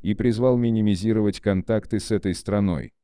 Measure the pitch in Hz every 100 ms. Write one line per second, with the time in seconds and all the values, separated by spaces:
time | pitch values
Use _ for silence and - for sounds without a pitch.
0 | 90 104 120 110 127 123 117 113 107 95
1 | 107 110 104 - - 95 85 110 - 107
2 | - 104 98 87 - 104 101 80 - _